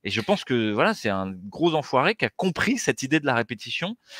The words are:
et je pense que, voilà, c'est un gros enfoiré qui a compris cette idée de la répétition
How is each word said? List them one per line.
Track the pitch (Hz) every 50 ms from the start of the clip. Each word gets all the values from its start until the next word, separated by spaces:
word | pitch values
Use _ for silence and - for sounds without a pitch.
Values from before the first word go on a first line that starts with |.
| -
et | 101
je | 95 113
pense | 107 - 208 - -
que, | - 131 120 110 107
voilà, | 104 113 160 214 220
c'est | - - 107
un | 98 95 95 95
gros | 95 90 92 101 - 127 160 175 156
enfoiré | 156 139 - - 127 143 190 226
qui | - 135
a | 113
compris | - - 185 190 160 - - 208 277 233
cette | - 147 127 -
idée | 135 131 151 160
de | 143
la | 139 123
répétition | 117 117 - 123 104 - 120 - - 165 196 240 - _ - -